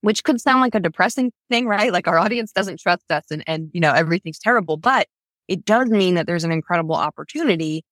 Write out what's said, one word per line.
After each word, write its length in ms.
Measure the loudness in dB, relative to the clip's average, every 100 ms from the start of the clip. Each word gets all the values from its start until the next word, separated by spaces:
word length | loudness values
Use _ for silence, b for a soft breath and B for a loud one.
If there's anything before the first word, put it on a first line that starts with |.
which 240 | 2 0
could 160 | 0 0
sound 200 | 4 4
like 140 | 4
a 60 | 2
depressing 500 | -2 0 0 2 -4 -4 _
thing, 200 | -2 0
right? 240 | 0 2
Like, 160 | 0 2
our 100 | 2
audience 320 | 2 0 -4
doesn't 300 | -4 -4 -4
trust 240 | -2 -2 _
us 120 | -6 -4
and, 140 | -10 -6
and, 240 | -6 -6
you 80 | 0
know, 120 | 2
everything's 480 | 2 2 -2 -4 -6
terrible. 360 | 0 0 0 -2
But 300 | 0 0 -2 _ _ _ -8
it 180 | -6
does 240 | 0 0 2
mean 280 | 2 2 0
that 100 | 0
there's 160 | -4
an 80 | -2
incredible 460 | -4 -2 -4 -2 -2
opportunity 880 | -4 -6 -16 -6 -2 0 -2 -6 -10